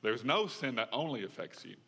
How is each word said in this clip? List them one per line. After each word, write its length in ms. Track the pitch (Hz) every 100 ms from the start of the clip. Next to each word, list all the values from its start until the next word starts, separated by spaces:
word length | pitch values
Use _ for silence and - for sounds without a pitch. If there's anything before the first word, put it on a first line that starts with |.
There's 220 | 110 113
no 240 | 120 180 208
sin 280 | - 139 120
that 140 | 113
only 320 | 123 160 131
affects 400 | 98 - 90 -
you. 140 | - 98